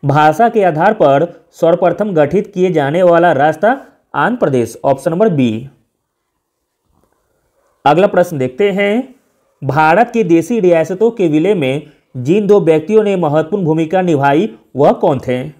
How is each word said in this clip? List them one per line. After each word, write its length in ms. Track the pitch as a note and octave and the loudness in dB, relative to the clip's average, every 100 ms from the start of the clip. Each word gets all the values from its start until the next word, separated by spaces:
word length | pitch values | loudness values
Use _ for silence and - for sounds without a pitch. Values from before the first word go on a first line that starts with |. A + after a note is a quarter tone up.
भाषा 440 | C#3+ C#3 D3+ D#3 A#3 | 0 2 2 4 0
के 140 | A3+ | 2
आधार 300 | F#3+ D3+ F#3 | 0 2 0
पर 320 | A3 D#3+ C#3 E3+ - _ | 2 2 2 0 -8 _
सर्वप्रथम 600 | - E3 F3 F3+ E3+ G#3+ | -2 0 2 0 -2 -4
गठित 380 | E3+ C#3+ F#3 G#3+ | 0 0 0 -4
किए 180 | - F#3 | -2 -2
जाने 320 | D#3+ C#3 D#3+ | 0 -2 0
वाला 280 | F#3 E3+ F3 | 2 4 2
राज्य 260 | C#3+ D3 D#3 | 2 0 0
था 100 | G#3 C4+ - _ _ - | -2 -2 -8 _ _ -4
आंध्र 240 | D#3+ A#3+ | -4 -2
प्रदेश, 360 | F3+ C3 A2+ - D3+ | -2 -2 -4 -4 -2
ऑप्शन 260 | F3 F3 | -2 -2
नंबर 180 | E3 A3 | -2 0
बी। 400 | D3+ B2 A2 C3+ _ _ _ _ _ _ _ _ _ _ _ _ _ _ _ _ _ _ _ _ _ C#3 | 0 -2 -2 -10 _ _ _ _ _ _ _ _ _ _ _ _ _ _ _ _ _ _ _ _ _ 0
अगला 220 | D#3 G3 | 2 2
प्रश्न 300 | F3+ F3+ D3+ | 2 0 -2
देखते 320 | B2+ B2+ G3+ | -6 -2 -2
हैं, 440 | F#3+ G3+ A3 C4+ - _ _ _ _ | 0 -2 -2 -4 -14 _ _ _ _
भारत 500 | C3+ C3+ D#3 F3 A#3+ | -4 0 2 2 2
की 100 | A3+ G3 | 0 0
देशी 340 | E3 D#3+ A#3+ | 0 0 0
रियासतों 520 | F3+ E3 D#3+ F#3+ A3+ | 2 2 0 0 -2
के 160 | A#3 F3 | 0 -2
विलय 260 | D3+ F3 | 0 0
में 380 | G#3 C3+ C3+ - _ _ C3 | 0 -2 -4 -8 _ _ -10
जिन 300 | B2 G3 G3+ | -2 0 2
दो 120 | G3+ | 2
व्यक्तियों 420 | E3 D#3 D#3 G#3+ | 4 0 2 0
ने 120 | G#3+ G3 | 0 -2
महत्वपूर्ण 480 | E3 D3+ D#3 G#3 | 0 -2 -2 -4
भूमिका 380 | E3 D#3 D#3+ F#3 | -2 -2 -2 -2
निभाई, 480 | F#3 D3 C#3 C#3+ G#3+ - _ B2+ | 0 0 2 0 -2 -6 _ 0
वह 160 | D3+ | 0
कौन 260 | A#3+ F#3 C3+ | 2 0 -2
थे? 220 | - B2 C#3+ D3+ | -4 -6 -8 -16